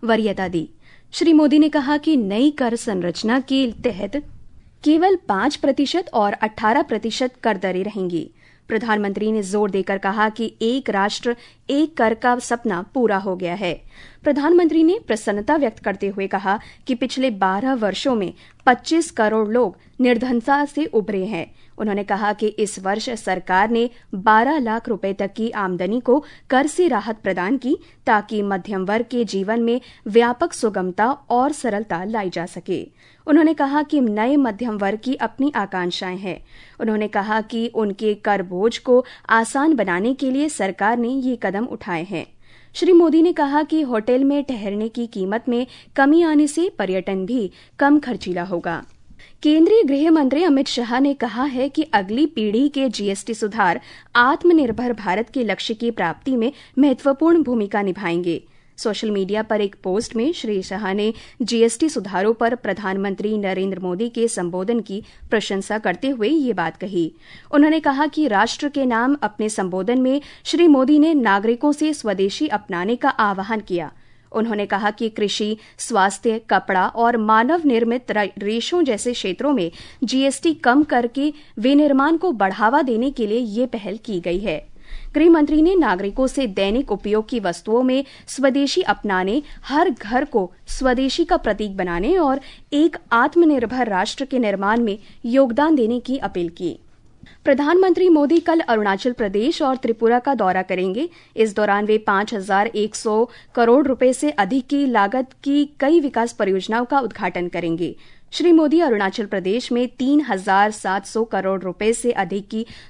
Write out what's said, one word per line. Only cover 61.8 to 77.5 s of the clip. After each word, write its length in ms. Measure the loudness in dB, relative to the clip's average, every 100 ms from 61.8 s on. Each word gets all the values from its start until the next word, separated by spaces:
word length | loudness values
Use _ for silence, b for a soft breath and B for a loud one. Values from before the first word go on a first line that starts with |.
| -2
सुधारों 460 | -2 -6 -2 0
पर 200 | 0 0
प्रधानमंत्री 840 | -2 -4 -6 -4 -4 -4 -4 -4 -2
नरेंद्र 400 | -2 -2 -4 -4
मोदी 300 | -6 -4 -4
के 200 | -2 -2
संबोधन 520 | -2 -4 -4 -2 -2
की 240 | -4 -10 B B -2
प्रशंसा 480 | -2 -2 -6 -4 -4
करते 300 | -4 -2 -4
हुए 200 | -2 0
ये 240 | 0 0
बात 240 | -2 -4 -6
कही। 380 | -6 -4 -4 -6 B B B
उन्होंने 280 | 4 4 4
कहा 260 | 0 0 0
कि 220 | 0 0
राष्ट्र 400 | 2 0 -2 -4
के 160 | -2
नाम 320 | 0 0 0 0
अपने 260 | -2 -4 -6
संबोधन 520 | -4 -4 -4 -2 0
में 200 | 2 0 B B
श्री 240 | -4 4 6
मोदी 300 | 6 6 4
ने 160 | 4
नागरिकों 580 | 4 2 2 2 0 0
से 220 | 0 -2
स्वदेशी 540 | -2 -4 0 -2 -2 -4
अपनाने 480 | -4 -4 -6 -2 0
का 120 | 0
आह्वान 520 | 0 0 -2 -4 -6
किया। 320 | -4 -6 -6 -12 b b b
उन्होंने 340 | -4 -2 -2 -2
कहा 240 | -2 -2
कि 180 | -2 -6
कृषि, 480 | -2 -4 -2 -4 -6 B B
स्वास्थ्य, 600 | -4 2 2 2 -2 -2 0
कपड़ा 360 | 0 0 0 0
और 300 | 2 0 2
मानव 460 | 2 2 4